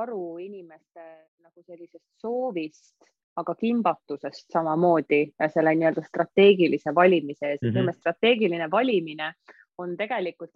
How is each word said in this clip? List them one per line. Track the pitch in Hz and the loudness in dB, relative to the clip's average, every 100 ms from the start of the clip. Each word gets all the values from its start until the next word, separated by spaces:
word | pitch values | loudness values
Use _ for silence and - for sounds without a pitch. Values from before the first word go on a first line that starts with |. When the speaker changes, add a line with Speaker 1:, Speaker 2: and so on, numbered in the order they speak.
Speaker 1:
aru | 233 214 175 165 | -6 -8 -10 -12
inimeste | 185 202 170 160 _ 170 165 160 156 _ | -14 -16 -18 -20 _ -20 -20 -20 _ _
nagu | 170 175 | _ _
sellisest | 175 170 170 165 _ _ | _ -20 -20 -20 _ _
soovist, | 220 240 254 180 156 - _ _ _ _ _ - | -6 -4 -4 -4 -8 -12 _ _ _ _ _ -10
aga | 170 170 | -8 -4
kimbatusest | 226 233 202 160 _ 143 143 - _ | -2 0 0 -2 _ -12 -10 -14 _
samamoodi | 170 160 156 175 165 143 147 147 _ | -4 -2 2 4 2 2 0 0 _
ja | 151 | -2
selle | 165 160 | 2 2
nii-öelda | 160 165 156 | 4 2 0
strateegilise | 156 - 165 - 202 190 165 139 - | -6 -4 -2 6 6 8 4 2 -2
valimise | 147 185 175 147 147 147 | 4 4 4 0 -8 -6
ees. | 143 | -4
Speaker 2:
Mhm. | 120 | -2
Speaker 1:
Ütleme, | 120 185 165 | 0 -2 -2
strateegiline | 165 170 226 240 208 170 160 | -6 0 0 2 0 -2 -2
valimine | 190 254 202 165 151 156 - _ - _ - | -2 0 0 -2 -8 -10 -10 _ -20 _ -14
on | 180 175 | -12 -8
tegelikult | 214 240 180 - 170 | -6 -4 -6 -10 -16